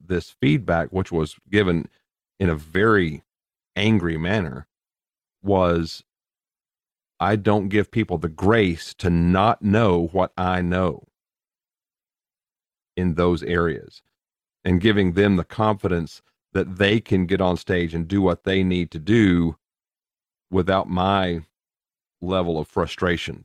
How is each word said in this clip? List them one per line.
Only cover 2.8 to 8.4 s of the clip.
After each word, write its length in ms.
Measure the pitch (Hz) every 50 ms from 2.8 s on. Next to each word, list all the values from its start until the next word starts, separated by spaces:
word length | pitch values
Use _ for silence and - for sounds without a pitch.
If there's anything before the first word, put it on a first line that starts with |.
| 104 113 110 101 90 80 73 - - _ _ _ _ _ _ _ _ _ -
angry 420 | - 104 110 110 101 87 85 82 78
manner, 500 | 82 87 104 110 90 73 64 65 71 - _ _ _ _ _ _ _ _ _ _ _ _ _ _
was 600 | - 98 98 92 92 87 85 85 82 80 - - - _ _ _ _ _ _ _ _ _ _ _ _ _ _ _ _ _ _ _ _ _ _ -
I 160 | 82 95 107 104
don't 320 | 98 107 104 107 95 98
give 220 | 95 107 95 -
people 260 | - 117 107 - 90 82
the 100 | 80 82
grace 640 | 80 80